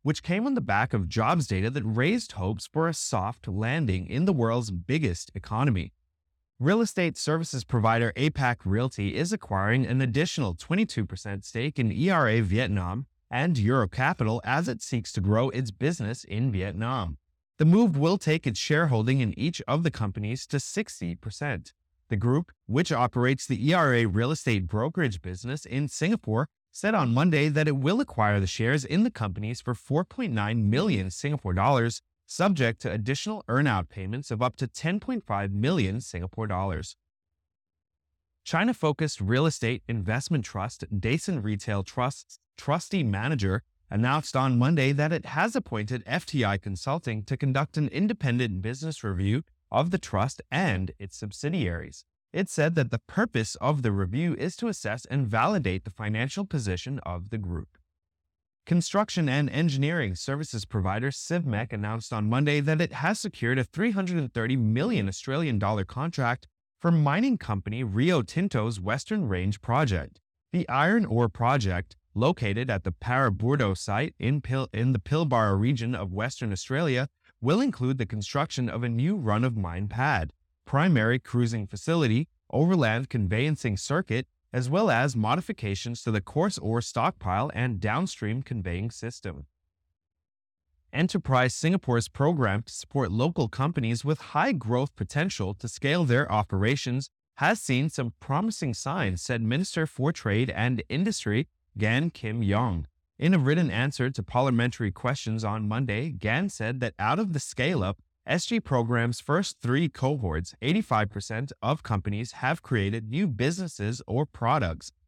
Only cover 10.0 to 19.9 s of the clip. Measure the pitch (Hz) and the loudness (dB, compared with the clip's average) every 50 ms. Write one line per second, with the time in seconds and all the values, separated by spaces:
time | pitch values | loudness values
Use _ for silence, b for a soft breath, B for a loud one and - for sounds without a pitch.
10 | 131 120 104 143 170 - - 160 123 92 82 - - - 170 208 226 - - 117 | 0 2 2 0 0 0 0 -2 -2 -2 -4 -4 -4 -2 0 0 0 0 -2 -4
11 | 98 - 95 - - 104 98 98 - - - 113 127 151 - - 117 107 - 110 | -4 -4 -6 -10 -10 -8 -10 -10 -10 -8 -6 -6 -4 -4 -2 0 0 0 2 2
12 | 160 196 185 160 135 107 110 117 110 87 98 117 127 87 104 98 90 87 98 127 | 2 2 4 4 4 4 4 4 4 2 2 2 2 0 0 -2 -2 -4 -4 -6
13 | 139 - _ _ _ - 113 127 151 180 160 117 101 113 135 131 104 87 - 127 | -8 -10 _ _ _ -6 -2 0 0 2 2 2 4 4 4 4 2 0 0 0
14 | 131 151 143 - 113 107 117 120 - 113 131 156 175 - 117 - - - 127 113 | 0 0 2 0 0 0 0 -2 -2 -2 0 0 0 -2 -4 -6 -6 -4 -4 -4
15 | - - - 113 90 101 104 113 131 131 - 127 131 110 92 - 123 160 175 - | -4 -4 -4 0 2 4 4 4 2 2 0 -2 -4 -4 -4 -2 -2 -2 -2 -2
16 | 107 107 120 - - - 101 110 131 131 101 92 92 101 78 98 113 120 135 120 | -4 -6 -6 -8 -8 -6 -2 -2 0 0 0 -2 -2 -4 -4 -4 -4 -4 -4 -4
17 | 92 82 69 - _ _ _ _ _ _ _ - 151 160 185 220 240 196 147 139 | -4 -6 -8 -10 _ _ _ _ _ _ _ 4 6 8 8 8 6 6 4 4
18 | 151 165 202 190 - 156 156 165 - 127 104 - - - 147 160 170 143 123 110 | 4 2 2 2 2 2 0 2 0 -2 -2 -2 0 2 2 4 4 4 2 2
19 | 107 127 135 135 120 104 - - 131 175 - - - - 135 156 170 147 | 4 4 4 2 2 0 0 -2 -2 -2 -4 -4 -2 -2 0 2 2 0